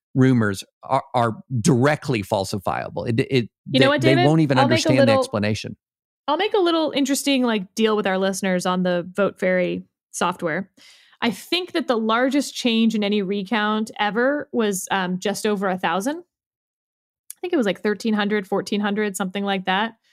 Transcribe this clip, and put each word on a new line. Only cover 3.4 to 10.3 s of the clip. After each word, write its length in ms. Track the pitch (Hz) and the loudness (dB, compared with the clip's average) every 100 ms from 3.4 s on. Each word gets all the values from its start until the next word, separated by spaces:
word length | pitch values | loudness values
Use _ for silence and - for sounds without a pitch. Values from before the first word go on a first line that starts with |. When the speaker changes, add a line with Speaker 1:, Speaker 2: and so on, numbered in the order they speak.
| 117 _ - | -2 _ -2
Speaker 2:
You 100 | - | 2
know 60 | 269 | 4
Speaker 1:
they, 20 | |
Speaker 2:
what, 120 | 294 | 4
Speaker 1:
they 80 | - | 4
Speaker 2:
David? 100 | - - | 4 6
Speaker 1:
won't 140 | 320 | 4
even 180 | 302 262 | 4 4
Speaker 2:
I'll 60 | |
make 60 | 262 | 2
a 40 | |
Speaker 1:
understand 240 | - - - | 2 2 4
the 40 | |
Speaker 2:
little 160 | - 113 | 4 4
Speaker 1:
explanation. 560 | 254 107 104 110 - - _ _ _ _ - | 2 0 0 -2 -6 -14 _ _ _ _ -2
Speaker 2:
I'll 80 | 311 | 0
make 180 | 427 | 2
a 40 | 440 | 2
little 320 | 339 330 311 | 4 2 0
interesting, 500 | - 262 269 285 269 | 0 0 0 2 2
like, 320 | 247 220 185 | 2 0 -2
deal 220 | - 220 208 | 0 2 2
with 100 | 196 | 0
our 120 | 190 | 0
listeners 480 | 190 190 190 185 185 | 0 0 0 0 0
on 180 | 185 | 0
the 220 | 180 175 175 | 0 0 -4
vote 240 | 180 196 185 | -2 -2 0
fairy 420 | 185 185 175 180 - _ _ | -2 0 0 -4 -10 _ _
software. 580 | - 175 | -4 -4